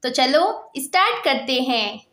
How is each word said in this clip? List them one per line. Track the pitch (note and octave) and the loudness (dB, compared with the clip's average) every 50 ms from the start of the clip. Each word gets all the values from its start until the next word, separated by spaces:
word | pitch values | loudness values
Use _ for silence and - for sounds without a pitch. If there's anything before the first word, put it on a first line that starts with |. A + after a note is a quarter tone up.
| - | -6
तो | B3 A#3+ | -4 0
चलो | C#4+ C4+ C4 C#4 D4+ E4+ G#4 - - - - _ C#4+ | 0 0 4 4 4 4 2 0 -4 -10 -12 _ -10
स्टार्ट | C#4+ - - F4+ F#4 A4 A#4+ - - | -10 -2 2 2 2 2 0 0 0
करते | E4 C4+ - - - C4 B3+ C4 | 0 0 0 -2 -2 -2 -2 0
हैं। | B3+ B3 A#3 G#3+ G3+ G#3+ G#3+ - _ | 0 0 -2 -2 -4 -6 -12 -18 _